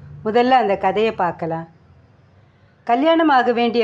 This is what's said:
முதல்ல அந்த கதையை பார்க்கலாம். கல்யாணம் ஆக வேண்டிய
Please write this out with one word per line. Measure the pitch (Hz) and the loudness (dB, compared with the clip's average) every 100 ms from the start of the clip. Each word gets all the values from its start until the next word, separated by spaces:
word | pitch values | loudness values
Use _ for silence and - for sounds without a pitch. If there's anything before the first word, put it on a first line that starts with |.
| - - | -20 -12
முதல்ல | 220 220 247 262 | -4 0 2 2
அந்த | 214 196 | 2 -2
கதையை | 190 185 220 | -2 -2 -2
பார்க்கலாம். | 214 180 165 165 165 165 _ _ _ _ _ _ _ _ _ _ _ - | -2 -4 -4 -6 -8 -10 _ _ _ _ _ _ _ _ _ _ _ -4
கல்யாணம் | 247 311 330 320 262 | 0 2 2 4 2
ஆக | 233 | 2
வேண்டிய | 233 240 233 | 0 0 0